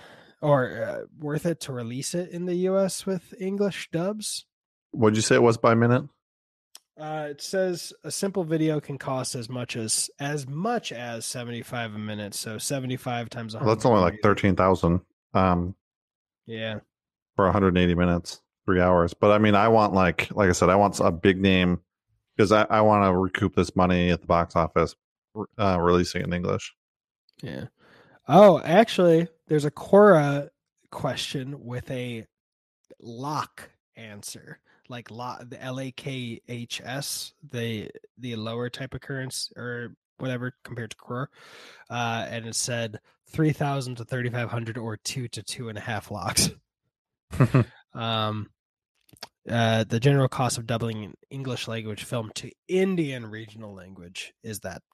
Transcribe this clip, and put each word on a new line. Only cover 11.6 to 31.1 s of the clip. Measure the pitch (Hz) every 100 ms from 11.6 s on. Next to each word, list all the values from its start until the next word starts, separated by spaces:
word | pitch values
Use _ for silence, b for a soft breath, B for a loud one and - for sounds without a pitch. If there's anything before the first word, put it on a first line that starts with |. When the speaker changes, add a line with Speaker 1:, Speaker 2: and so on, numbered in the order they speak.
| - 120 113
Speaker 1:
a | 104
minute. | 107 104 104
So | - 113 107
seventy-five | - 143 127 127 131 120 117
times | - 113 110
Speaker 2:
Well, | 110
that's | 110 131
only, | 107
like, | 87
Speaker 1:
a | 104
hundred. |
Speaker 2:
thirteen | 107 98 101 90
thousand, | 92 92 85 90 - _ _ 98
um, | 92 87 90 - _ _ _ _ _ _ -
Speaker 1:
Yeah. | 110 110 104 - _ _ _ _ -
Speaker 2:
for | 95
a |
hundred | 101 95
and | 90
eighty | 90
minutes, | 85 87 87 - - _ _ -
three | 90
hours. | 90 90 85
But | - 104
I | 104
mean, | 107
I | 101 113
want, | 113 104
like, | 95 90 - -
like | 104 95
I |
said, | 90 87
I | 95
want | 101 -
a | 95
big | 82 98 92
name | 98 92 90 87 _ _ _ _ _ -
'cause | 95
I, | 107
I | - 110
wanna | 107 104 98 90
recoup | 92 - 95 -
this | 87 92
money | 90 90 87
at | 85
the | -
box | 85 82 87
office, | 80 82 80 - _ _ _ 107 101 -
uh, | 98 90
releasing | 87 90 90 90
in | 92
English. | 87 92 98 - - _ _ _ _ _ _
Speaker 1:
Yeah. | 135 67 131 b b b b b -
Oh, | 160 208 151
actually, | - 180 226 - 175 165 175 _ -
there's | 151 143
a |
Quora | - - 196 208 165 143 143 143 _ _ _ _
question | - 143